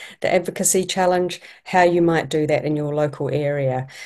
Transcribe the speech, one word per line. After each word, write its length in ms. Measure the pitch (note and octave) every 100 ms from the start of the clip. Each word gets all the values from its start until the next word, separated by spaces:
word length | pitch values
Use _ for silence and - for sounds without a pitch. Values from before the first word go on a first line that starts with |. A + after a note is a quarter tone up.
| - -
the 120 | -
advocacy 520 | F#3 - - F3+ F#3+
challenge, 560 | F#3 F#3+ F3+ F3+ F3+ - - -
how 180 | - F#3
you 180 | F3 F3
might 300 | E3+ D#3+ C#3
do 160 | D#3 D3+
that 180 | C#3+
in 120 | C#3 D3+
your 180 | D3
local 340 | D3 D3 C3+ C#3
area, 580 | C#3+ C#3+ C#3+ C3+ B2+ C3+ -